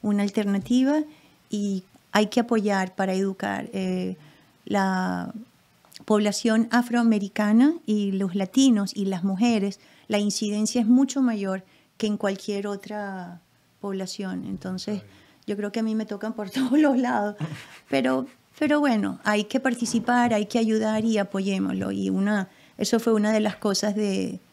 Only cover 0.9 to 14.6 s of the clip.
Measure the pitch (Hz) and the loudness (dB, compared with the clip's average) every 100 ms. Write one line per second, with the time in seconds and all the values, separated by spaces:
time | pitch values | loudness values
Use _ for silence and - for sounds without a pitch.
0.9 | 302 302 - _ _ _ 208 202 190 - | 2 -2 -10 _ _ _ -4 -2 -4 -8
1.9 | _ _ 202 208 240 233 226 208 196 185 | _ _ 0 2 0 0 0 0 0 -2
2.9 | 185 190 190 196 190 196 196 - 196 185 | -2 -2 0 -2 -2 -6 -6 -6 -6 -4
3.9 | 185 185 185 - - _ _ - 202 190 | -2 -4 -8 -16 -20 _ _ -4 0 0
4.9 | 185 185 90 - 214 226 _ _ _ _ | 0 -2 -4 -6 -12 -18 _ _ _ _
5.9 | - - 214 208 196 226 220 226 240 240 | -20 0 2 2 0 2 2 2 2 2
6.9 | 240 233 208 196 - 208 220 277 339 - | 2 4 2 0 -2 4 6 6 4 -2
7.9 | 214 202 190 196 190 190 - 269 220 202 | 0 0 0 -2 -2 0 4 4 4 0
8.9 | - 196 185 196 190 240 226 196 190 - | -2 -4 -2 -2 2 2 2 0 -4 -18
9.9 | - _ 208 208 196 214 208 214 247 220 | -20 _ 0 0 -2 -2 0 0 0 4
10.9 | 247 277 277 254 214 196 190 185 _ _ | 6 4 2 0 0 -4 -4 -8 _ _
11.9 | _ 214 208 202 190 - 202 202 202 - | _ -4 0 -2 -4 -4 -6 -4 -8 -8
12.9 | 208 202 190 175 175 _ _ _ _ 202 | -8 -8 -10 -12 -16 _ _ _ _ -8
13.9 | 190 190 - 190 180 - 190 | -6 -6 -8 -8 -8 -8 -8